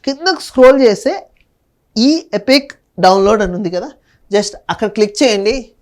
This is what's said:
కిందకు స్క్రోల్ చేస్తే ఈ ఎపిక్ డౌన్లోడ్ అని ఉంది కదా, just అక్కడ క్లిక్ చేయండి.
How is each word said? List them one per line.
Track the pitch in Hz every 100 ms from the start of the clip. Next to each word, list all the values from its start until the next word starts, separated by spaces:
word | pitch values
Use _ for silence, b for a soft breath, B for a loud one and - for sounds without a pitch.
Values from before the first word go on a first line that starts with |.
| -
కిందకు | 277 349 320 -
స్క్రోల్ | - 254 277 247
చేస్తే | 196 269 381 - _ _ _ _ _ _ 220 254
ఈ | 330 - 202
ఎపిక్ | 202 277 277 - _ - 185
డౌన్లోడ్ | 190 196 220 196
అని | 180
ఉంది | 190 175
కదా, | 262 _ _ _ _ 202
just | 202 - -
అక్కడ | 175 214 220
క్లిక్ | 208 -
చేయండి. | 269 208 202 262 226 _